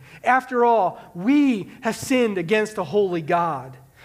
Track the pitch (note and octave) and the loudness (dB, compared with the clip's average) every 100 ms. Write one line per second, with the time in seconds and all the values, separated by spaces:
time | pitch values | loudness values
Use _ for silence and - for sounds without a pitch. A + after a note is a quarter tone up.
0 | - - - B3+ C4 B3 A#3+ A3+ F3 - | -20 -6 2 2 2 0 4 4 2 -4
1 | - F3 G3+ D4 C#4+ G#3+ D#3 - A#3 - | -14 -6 2 4 4 0 -4 -6 -6 -6
2 | - B3+ A3+ F#3+ E3 G#3+ G#3+ G#3 E3 G#3 | -2 0 0 -2 0 0 0 -4 -2 0
3 | G3 E3+ D3+ F3 E3+ C#3 C3 C3 - _ | 0 -2 -2 0 0 -4 -10 -18 -20 _